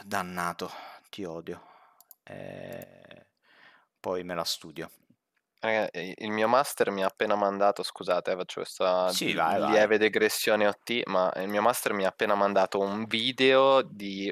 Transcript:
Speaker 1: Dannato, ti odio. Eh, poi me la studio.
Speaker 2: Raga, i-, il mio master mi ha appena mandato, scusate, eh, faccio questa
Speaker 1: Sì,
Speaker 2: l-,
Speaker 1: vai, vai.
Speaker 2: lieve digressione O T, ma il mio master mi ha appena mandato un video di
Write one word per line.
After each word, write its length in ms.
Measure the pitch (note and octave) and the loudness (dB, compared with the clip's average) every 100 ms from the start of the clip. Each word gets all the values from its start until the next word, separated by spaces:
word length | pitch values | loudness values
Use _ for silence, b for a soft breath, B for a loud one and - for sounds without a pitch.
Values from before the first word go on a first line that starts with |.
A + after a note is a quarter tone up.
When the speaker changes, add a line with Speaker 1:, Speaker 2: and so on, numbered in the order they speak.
Speaker 1:
Dannato, 680 | G2+ G2 F2+ F2+ F2 F2 F2 B B B B | -6 -6 -4 -4 -6 -6 -10 B B B B
ti 140 | - | -12
odio. 420 | F#2 E2 E2 F2 b b b b b - | -10 -10 -12 -14 b b b b b -20
Eh, 1040 | - G1+ G1+ G1+ G1+ G1+ G1+ G1+ G1+ G1+ _ _ b b b b b _ | -18 -16 -14 -14 -14 -14 -16 -20 -20 -20 _ _ b b b b b _
poi 240 | G2+ F2+ | -4 -4
me 100 | F2 E2+ | -2 -4
la 80 | |
studio. 460 | E2 - E2+ D2+ D#2+ - _ _ _ _ _ _ | -4 -6 -10 -12 -14 -14 _ _ _ _ _ _
Speaker 2:
Raga, 280 | A2+ A2 G2+ | -2 0 -2
i-, 200 | F2 F#2 - | -6 -10 -10
il 100 | A2 | -6
mio 160 | G#2+ A2 | 0 2
master 420 | B2 C#3+ - G#2+ | 2 2 0 0
mi 120 | G2 | 0
ha 40 | F#2+ | -2
appena 280 | - G#2+ G#2 | 0 0 2
mandato, 460 | G2+ G2 G2+ G2+ | 2 4 2 2
scusate, 480 | - - F#2 F2+ - | -6 -8 -2 -2 0
eh, 40 | F#2 | -4
faccio 260 | F2+ F#2 | -6 -8
questa 480 | F2+ - F#2+ F2+ F#2 | -10 -2 2 2 0
Speaker 1:
Sì, 240 | F#2 F2+ | 0 -2
Speaker 2:
l-, 20 | D#2+ | 0
Speaker 1:
vai, 240 | D#2+ G2 | 0 2
vai. 120 | D2 | 2
Speaker 2:
lieve 260 | G#2 G#2+ G#2+ | 4 4 4
digressione 680 | G#2+ G#2+ G#2+ - A#2 G#2+ G2+ | 2 2 0 0 0 2 2
O 60 | - | 0
T, 180 | - A#2+ - | -4 -4 0
ma 260 | F#2 F#2 - | 0 0 -2
il 100 | F#2+ | -2
mio 140 | G#2 | 2
master 320 | A2 B2+ - | 2 2 0
mi 120 | G2+ F#2+ | 0 0
ha 40 | |
appena 240 | - G#2+ G2+ | 0 0 2
mandato 440 | G2+ G2+ F#2+ G2 | 4 4 2 0
un 260 | G2 G#2 A2 | -2 -2 -4
video 760 | A2+ A#2+ B2+ C3 C3 C3+ C3+ | -2 -2 2 6 6 6 4
di 480 | G#2 G#2 G2 G2 G2 | 2 -8 -8 -6 -6